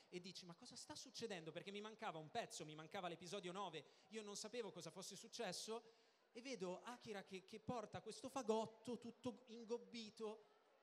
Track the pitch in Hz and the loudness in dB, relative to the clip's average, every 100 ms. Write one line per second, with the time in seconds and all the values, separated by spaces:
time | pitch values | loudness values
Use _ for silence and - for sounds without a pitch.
0 | - 180 170 175 180 170 247 160 - 302 | -8 -4 -4 -6 -8 -10 -10 -8 -6 -6
1 | 277 - 226 190 160 156 165 202 214 220 | -6 -2 0 0 0 -2 -2 -2 -2 -2
2 | 214 160 151 233 185 - 156 151 160 196 | 0 0 0 0 0 0 -4 -4 -4 0
3 | 180 165 180 196 180 180 190 156 127 - | 2 0 0 0 2 2 2 0 -6 -12
4 | - 220 208 202 214 247 208 170 160 170 | -8 -4 -2 0 0 2 0 0 -4 -4
5 | 185 196 220 - 220 175 - 226 233 - | -4 -4 -4 2 2 2 2 0 -2 -14
6 | - - - - 240 233 180 180 196 240 | -20 -20 -12 -6 -2 2 2 2 -2 -4
7 | 240 196 185 190 180 220 - 247 220 185 | -2 -4 -2 -6 -4 -4 0 2 2 -2
8 | 220 202 262 285 214 220 220 - - 220 | -4 -4 0 4 8 8 8 0 -2 0
9 | 233 - 254 220 - 226 226 233 190 226 | -2 -2 -2 -2 -4 -8 0 0 0 -6
10 | 214 - 220 214 - - - - | -6 -2 -2 -2 -8 -20 -20 -20